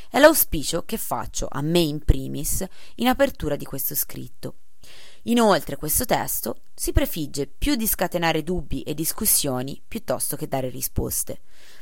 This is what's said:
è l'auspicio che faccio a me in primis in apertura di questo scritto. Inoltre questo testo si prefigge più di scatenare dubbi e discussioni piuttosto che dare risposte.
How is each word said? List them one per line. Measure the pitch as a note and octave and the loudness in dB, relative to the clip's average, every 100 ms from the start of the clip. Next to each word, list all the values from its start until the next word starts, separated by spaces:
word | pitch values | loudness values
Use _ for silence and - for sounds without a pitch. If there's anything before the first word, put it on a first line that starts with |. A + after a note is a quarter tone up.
| - | -2
è | F3+ | 8
l'auspicio | D4+ D#4+ - E3 C3 E3 - | 8 8 2 0 0 -2 -2
che | A3 | -4
faccio | - A#2+ - - - | -2 -2 -2 -2 -2
a | C3 | 0
me | D3 F3 | 4 4
in | D#3+ D3+ | 4 2
primis | - C#3 C3+ C3+ D#3 - F#3+ - - - | 2 0 0 -4 -2 0 -2 -6 -8 -2
in | A#3+ | 0
apertura | B3+ C#4 - D#3 C#3+ | 2 0 0 -2 -2
di | - | -4
questo | C#3 - | -4 -4
scritto. | D3 - - B2+ - C3 - - - - - - - - | -2 -4 -4 -8 -8 -8 -8 -10 -10 -10 -10 -10 -8 0
Inoltre | A#3 A3+ F#3+ - C#3+ | 4 6 6 2 -4
questo | D3+ - B3+ | 0 0 2
testo | D3+ C#3+ - - - - | 0 0 -4 -4 -6 -8
si | - - | -6 0
prefigge | - D4 - D3 - C#3 | 2 2 -2 -4 -4 -4
più | - - C#4 | 0 0 2
di | A3 | 0
scatenare | - F3+ F3 E3 D#3+ | 0 0 0 2 2
dubbi | D3+ F3+ - - | 0 -2 0 -2
e | - | -2
discussioni | D3 D#3+ - G#3+ - C#3+ B2+ C3 - - | -2 -2 0 2 2 2 -2 -4 -6 -8
piuttosto | A3+ - B2 - C#3+ | -6 -2 -2 -2 -4
che | D3+ | -2
dare | C3+ C3 | -2 -2
risposte. | B2+ - - C3 - - - - - - - | -4 -2 0 0 -2 -4 -6 -8 -10 -10 -10